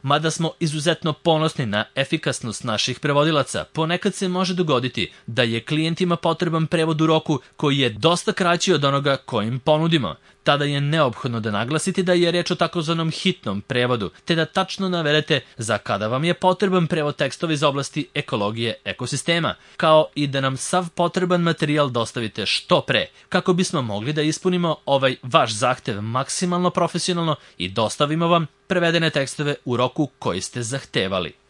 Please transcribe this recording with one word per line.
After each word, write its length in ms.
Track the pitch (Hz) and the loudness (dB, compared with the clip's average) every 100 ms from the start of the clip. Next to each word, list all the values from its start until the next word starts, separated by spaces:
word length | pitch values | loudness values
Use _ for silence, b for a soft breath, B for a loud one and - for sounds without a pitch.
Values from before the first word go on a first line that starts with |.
Mada 280 | 135 147 156 | 0 0 0
smo 220 | - 160 - | -2 -4 -2
izuzetno 520 | 165 151 151 156 165 | -4 0 -2 0 -2
ponosni 540 | 143 170 160 156 - 117 | 0 2 2 2 -2 -2
na 180 | 104 107 | -2 -2
efikasnost 680 | - 139 156 151 123 117 104 | -4 -2 -2 -2 -4 -6 -6
naših 360 | 123 107 - 123 | -4 -2 -2 -2
prevodilaca, 640 | 151 143 151 156 131 87 - | 0 2 4 2 0 -4 -6
ponekad 420 | - 160 180 202 | -4 -2 0 -2
se 140 | - 190 | -2 -2
može 260 | 180 185 | 0 -2
dogoditi 580 | 185 160 127 127 120 87 B - | 0 2 0 0 -4 -6 B -6
da 160 | 117 | 0
je 180 | 117 113 | 0 0
klijentima 560 | - 156 160 165 180 170 | -2 -2 0 0 0 0
potreban 500 | 170 160 170 160 156 | 0 0 0 0 0
prevod 340 | 165 160 156 | 0 0 0
u 60 | 160 | 2
roku 340 | 160 - 143 B - | 2 2 -4 B -2
koji 220 | 147 139 | 0 2
je 120 | 123 | 0
dosta 420 | 104 160 175 - | 2 2 2 -2
kraći 400 | - 180 170 - | 0 0 2 2
od 120 | 160 | 2
onoga 320 | 143 139 139 135 | 2 2 0 -2
koji 300 | - 117 107 | -2 -2 -2
im 120 | 127 | -2
ponudimo. 560 | 160 151 165 160 98 - b b | 2 2 4 0 -2 -8 b b
Tada 220 | - 143 | 0 2
je 160 | 143 143 | 0 0
neophodno 600 | 143 160 135 113 127 117 | 0 2 2 0 -4 -2
da 100 | 110 | -2
naglasite 520 | 104 120 151 - 190 | -2 -2 -2 -2 -2
da 100 | 180 | 2
je 180 | 180 170 | 2 2
reč 200 | 175 170 | 0 -2
o 40 | |
takozvanom 560 | 175 160 175 151 165 160 | -2 0 -2 -2 -2 -2
hitnom 500 | - 185 175 - 101 | -2 -2 -2 -4 -6
prevodu, 500 | - 123 123 120 92 B | -2 0 0 0 -2 B
te 100 | - | -2
da 100 | 165 | -2
tačno 440 | 156 - 185 - 190 | 0 -2 -4 -4 -4
navedete 520 | 175 151 151 - 143 B B | -2 0 0 2 -2 B B
za 220 | 110 107 | -2 -2
kada 280 | - 101 110 | 0 -2 0
vam 180 | 127 | 0
je 100 | 170 | 0
potreban 520 | 170 185 185 196 185 165 | 2 2 2 2 2 2
prevod 300 | 165 147 143 | 0 -2 -2
tekstova 360 | 139 - 170 | -4 -2 -2
iz 100 | 151 | 2
oblasti 460 | 147 139 135 156 135 | 2 0 -4 -6 -4
ekologije, 600 | 147 - 117 101 113 117 - | -6 -2 0 0 -2 -4 -4
ekosistema, 680 | 104 - 123 139 - 170 147 - B B | -8 -6 -6 -4 -2 0 0 -6 B B
kao 320 | 165 156 156 | 6 6 4
i 120 | - 143 | -2 -2
da 140 | 135 | 0
nam 160 | 135 131 | -2 -2
sav 320 | - 180 170 | -2 -2 -2
potreban 460 | - 170 180 180 180 | -2 0 0 0 2
materijal 500 | 170 160 151 151 143 | 2 0 0 2 2
dostavite 560 | 120 110 123 110 - 98 | 0 -2 -4 -6 -4 -4
što 340 | - - 170 | -4 2 0
pre, 260 | - 120 95 B B | 2 -2 -2 B B
kako 240 | 185 190 | 0 2
bismo 300 | 180 185 165 | 2 2 -2
mogli 300 | 120 101 117 | -2 -4 -2
da 100 | 151 | 0
ispunimo 540 | 151 151 185 180 175 151 | 0 0 -2 0 0 -2
ovaj 320 | - 139 131 127 | 0 2 2 -2
vaš 300 | 127 156 120 | 0 2 2
zahtev 500 | 107 123 127 - 101 | 0 0 0 -4 -6
maksimalno 680 | 107 123 139 - 180 175 180 | -4 -4 -4 -4 -2 2 0
profesionalno 680 | 180 170 175 - 175 165 143 B B | 2 0 0 -2 0 0 -4 B B
i 100 | 87 | -4
dostavimo 580 | 98 107 - 147 156 170 | 0 0 2 0 2 4
vam 200 | 170 156 _ _ | 2 2 _ _
prevedene 440 | 180 170 165 165 | 0 2 2 0
tekstove 440 | 147 135 - 143 143 | 0 -4 -2 -4 -4
u 120 | - 120 | -2 0
roku 300 | 123 - 143 _ | 0 0 -4 _
koji 220 | 120 92 | -4 -4
ste 220 | - 123 | -4 -6
zahtevali. 720 | 113 135 - - 95 95 80 - | -6 -6 -4 -2 0 -2 -4 -10